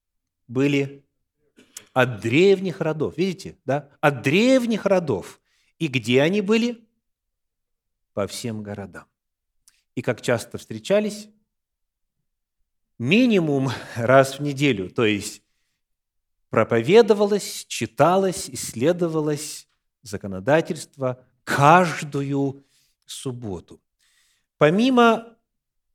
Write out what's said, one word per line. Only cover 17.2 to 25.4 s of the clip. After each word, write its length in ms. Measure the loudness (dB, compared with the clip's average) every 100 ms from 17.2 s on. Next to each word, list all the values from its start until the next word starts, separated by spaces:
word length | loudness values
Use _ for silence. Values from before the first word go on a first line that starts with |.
| 0 -2 -4 -12 -10
читалось, 840 | -8 -4 2 2 4 0 -4 -10
исследовалось 1160 | -12 -10 -2 0 0 -2 -2 -4 -4 -8 -16 -20 _ _ _
законодательство 1200 | -12 -10 -10 -6 0 2 0 -8 -14 -8 -8 -8 _ _ -6
каждую 1200 | 4 6 6 4 -4 -8 -6 -4 -2 -2 -6 _ _ _ _ -18
субботу. 760 | -12 -10 -10 -10 -10 -14 -20 _ _ _ _ _ _ _ 2
Помимо 800 | 2 4 2 4 4 4 -4 _